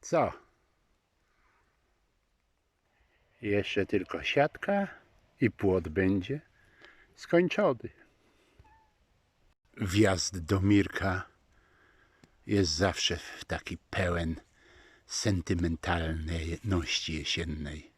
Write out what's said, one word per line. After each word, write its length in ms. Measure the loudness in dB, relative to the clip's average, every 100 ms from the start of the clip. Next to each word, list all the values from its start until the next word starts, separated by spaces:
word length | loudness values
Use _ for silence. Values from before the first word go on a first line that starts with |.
Co? 320 | 0 0 0 -2 _ _ _ _ _ _ _ _ _ _ _ _ _ _ _ _ _ _ _ _ _ _ _ _ _ _ _ _ _ _
Jeszcze 440 | 0 0 2 -2 0
tylko 380 | 0 -2 -6
siatka 640 | -2 2 2 0 -2 -2 -2 -6 _ _ _ _
i 100 | 0
płot 380 | 2 2 2 0
będzie 520 | 0 2 2 -2 -8 -10 _ _ _ -20 -20 _ _
skończony. 760 | 0 2 2 2 0 0 -6 -18 _ _ _ _ _ _ -20 _ _ _ _ _ _ _ _ _ _ -8
Wjazd 680 | -2 4 6 4 -2 -6 0
do 160 | 2
Mirka 680 | 6 6 4 0 -2 -2 -6 _ _ _ _ _ _ _ _ _ -20 _ -2
jest 260 | 2 2
zawsze 460 | 2 0 2 -4 -4
w 280 | -8 -16 -6
taki 320 | -6 -6 -12
pełen 580 | _ -2 0 0 -2 -6 -10 _ _ -20 -20 _ _
sentymentalności 2000 | -4 0 0 0 0 0 -2 -2 -2 -2 -4 -4 -4 -4 -6 -2 -2 0 -4 -4
jesiennej. 800 | -6 -6 -6 -4 -6 -8 -10 -14